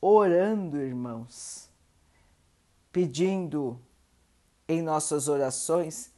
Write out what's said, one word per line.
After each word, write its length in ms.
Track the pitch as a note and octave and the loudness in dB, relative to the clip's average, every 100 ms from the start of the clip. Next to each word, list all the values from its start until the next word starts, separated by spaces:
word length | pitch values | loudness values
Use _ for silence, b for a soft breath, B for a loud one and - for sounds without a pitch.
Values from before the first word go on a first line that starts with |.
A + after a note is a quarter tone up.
Orando, 760 | F#3+ G#3+ G3+ F3 G3 A3 F#3 D3 | 6 6 8 4 4 0 -4 -4
irmãos, 920 | C3+ B2 B2 A2+ A#2 - - - - _ _ _ _ _ _ _ _ _ _ _ _ | -4 -6 -6 -8 -12 -16 -16 -16 -20 _ _ _ _ _ _ _ _ _ _ _ _
pedindo 880 | - F3 C3+ F#3 F#3+ F3 D3 C3+ B2 - _ _ _ _ _ _ _ _ | 0 0 2 0 0 -4 -4 -4 -6 -16 _ _ _ _ _ _ _ _
em 140 | E3 | -2
nossas 480 | E3 D#3 D3+ D3 C3+ | 0 -2 0 -2 0
orações 800 | C#3+ C3+ B2+ - E3 D#3+ - - | 0 0 -2 -2 0 -2 -8 -16